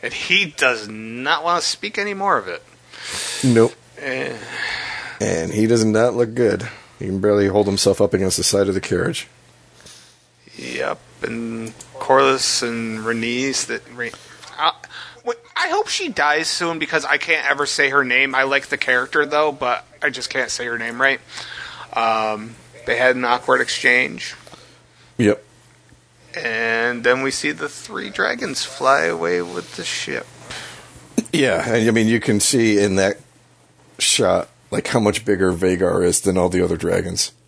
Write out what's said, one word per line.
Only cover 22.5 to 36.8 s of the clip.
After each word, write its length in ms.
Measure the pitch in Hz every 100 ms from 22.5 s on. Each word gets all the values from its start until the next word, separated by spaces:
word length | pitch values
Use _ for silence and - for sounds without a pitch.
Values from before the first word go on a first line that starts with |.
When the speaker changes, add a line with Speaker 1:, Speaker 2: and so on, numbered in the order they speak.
| 117 - - -
Speaker 1:
they 100 | 120
had 200 | 127 127
an 80 |
awkward 380 | 123 123 - 127
exchange. 720 | 120 - 131 123 135 - - - - - - - _ _ _ -
Speaker 2:
Yep. 260 | 107 104 - _ _ _ _ _ _ _ - -
Speaker 1:
And 680 | 123 113 113 117 120 123
then 200 | 120 127
we 80 | 135
see 220 | 131 143
the 160 | 156 147
three 400 | - - 208 202
dragons 520 | 196 196 240 226 135
fly 400 | - - 131 139
away 360 | 156 82 85 87
with 360 | 87 87 - -
the 80 |
ship. 420 | 90 - - 65 - - - - - - - - - - -
Speaker 2:
Yeah, 340 | 160 135 101 113
and, 140 | 117 113
I 40 |
mean, 160 | 113 110
you 120 | 117
can 200 | 110 104
see 380 | - 127 113 104
in 180 | 101 95
that 220 | 98 - - _ _ _ _ _ _ -
shot, 500 | - - 101 90 - _ _
like, 160 | 104 -
how 120 | 123
much 240 | 104 101
bigger 280 | - 95 95
Vhagar 520 | 85 92 90 90 87
is 160 | 90 85
than 160 | 98 92
all 100 | 90
the 140 | 90
other 140 | 87
dragons. 560 | 87